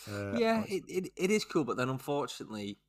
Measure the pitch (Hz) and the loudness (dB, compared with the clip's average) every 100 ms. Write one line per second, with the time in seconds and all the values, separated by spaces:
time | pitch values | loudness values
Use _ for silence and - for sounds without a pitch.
0 | - 101 101 233 226 226 220 190 - 185 | -8 -6 -2 2 4 2 0 -4 -2 -4
1 | 185 - 185 214 - 175 120 110 127 131 | -4 0 4 4 4 2 2 0 0 -2
2 | - 143 127 - - 107 104 101 | 0 -2 -2 -6 -8 -6 -6 -8